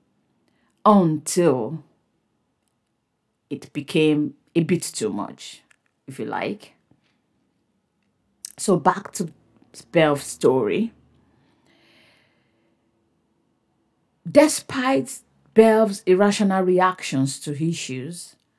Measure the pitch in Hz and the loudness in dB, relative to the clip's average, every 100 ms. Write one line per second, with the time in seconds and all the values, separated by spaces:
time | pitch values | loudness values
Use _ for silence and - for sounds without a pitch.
0 | _ _ _ _ _ _ _ _ 208 208 | _ _ _ _ _ _ _ _ 4 4
1 | 170 156 - - 175 131 110 160 - _ | 4 0 -4 0 2 2 -2 -10 -16 _
2 | _ _ _ _ _ _ _ _ _ _ | _ _ _ _ _ _ _ _ _ _
3 | _ _ _ _ _ 139 - - 139 170 | _ _ _ _ _ -16 -12 -14 -4 0
4 | 156 151 147 - _ 165 160 175 - - | 2 2 -2 -6 _ -2 0 -2 -4 -6
5 | 107 101 - - - - _ _ _ _ | -6 -6 -10 -14 -20 -20 _ _ _ _
6 | - 135 113 101 101 202 - _ _ _ | -20 -12 -10 -6 -8 -10 -16 _ _ _
7 | _ _ _ _ _ _ _ _ _ _ | _ _ _ _ _ _ _ _ _ _
8 | _ _ _ _ - - - 175 139 175 | _ _ _ _ -20 -10 -2 2 2 -2
9 | - - 165 - _ _ _ - - 170 | -8 -10 -10 -10 _ _ _ -20 -4 2
10 | 156 143 - - - 131 104 87 226 - | 2 0 -6 -2 0 2 0 -2 -4 -8
11 | _ _ _ _ _ _ _ _ _ _ | _ _ _ _ _ _ _ _ _ _
12 | _ _ _ _ _ _ _ _ _ _ | _ _ _ _ _ _ _ _ _ _
13 | _ _ _ _ _ _ _ _ _ _ | _ _ _ _ _ _ _ _ _ _
14 | _ _ 170 220 302 - - 269 254 269 | _ _ 2 4 4 2 -6 -4 0 0
15 | 240 - _ _ _ - 226 220 220 196 | -2 -12 _ _ _ 4 6 6 2 -2
16 | - 185 202 202 202 190 185 185 185 180 | 0 2 4 2 0 0 2 2 2 0
17 | - 135 135 - - 143 160 165 - 127 | -6 -2 -2 -4 -10 -6 -4 -4 -8 -10
18 | 135 175 - _ _ | -10 -14 -18 _ _